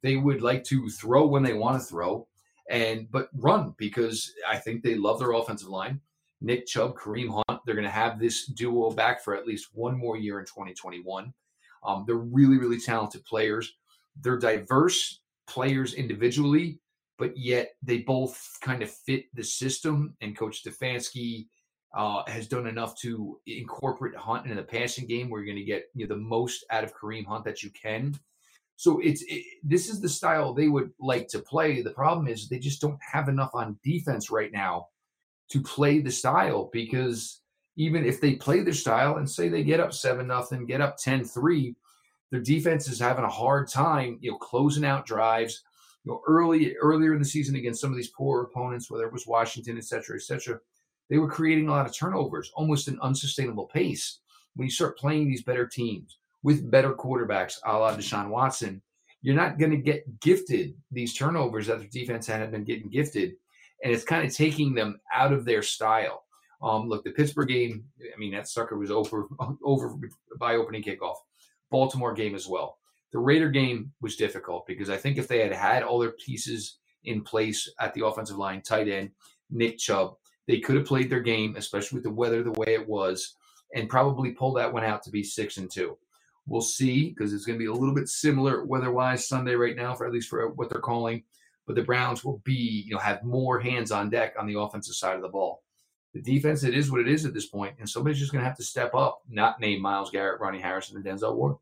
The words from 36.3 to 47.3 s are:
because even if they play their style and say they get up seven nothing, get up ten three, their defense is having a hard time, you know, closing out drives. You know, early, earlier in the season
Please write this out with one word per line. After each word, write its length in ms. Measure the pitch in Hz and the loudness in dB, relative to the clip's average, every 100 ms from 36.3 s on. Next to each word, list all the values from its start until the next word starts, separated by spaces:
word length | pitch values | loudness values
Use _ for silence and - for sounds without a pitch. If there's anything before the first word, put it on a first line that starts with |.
| 156 190 110 95 | 4 4 0 -2
because 680 | 117 113 131 127 117 - - _ _ _ - | -4 -2 0 0 -2 -6 -14 _ _ _ -2
even 300 | 160 160 127 | 0 2 2
if 140 | - | 4
they 160 | 147 131 | 4 2
play 260 | - 175 | 4 4
their 120 | 180 | 4
style 440 | 143 - 117 139 156 | 0 2 4 4 2
and 120 | 143 | -2
say 180 | - 170 | 0 0
they 160 | 165 | 2
get 160 | 147 160 | 2 4
up 140 | - | 2
seven 320 | - 131 123 127 | 0 0 0 0
nothing, 400 | 123 120 131 120 | -2 -2 -6 -4
get 160 | 131 | 0
up 160 | 143 - | 0 0
ten 260 | - 131 | 0 0
three, 520 | 113 - 143 170 127 120 _ _ _ _ _ | 0 0 2 4 2 -4 _ _ _ _ _
their 100 | 127 | -6
defense 460 | 110 156 165 160 139 | 2 4 4 2 0
is 120 | 117 | 0
having 260 | 120 127 113 | 0 2 0
a 40 | |
hard 380 | 104 120 139 139 | 0 2 2 2
time, 500 | 135 160 151 127 117 | 2 4 4 0 -4
you 120 | 120 | -6
know, 60 | - | -6
closing 480 | - 123 143 147 143 | -4 2 4 4 2
out 200 | 139 - | 0 -2
drives. 560 | 107 113 113 113 - _ _ - _ - | 2 4 4 0 -4 _ _ -20 _ -8
You 80 | |
know, 80 | 117 - | -6 4
early, 500 | 160 170 160 147 - | 6 6 6 4 4
earlier 360 | 151 156 160 | 4 6 4
in 60 | 151 | 4
the 60 | |
season 300 | 139 | 2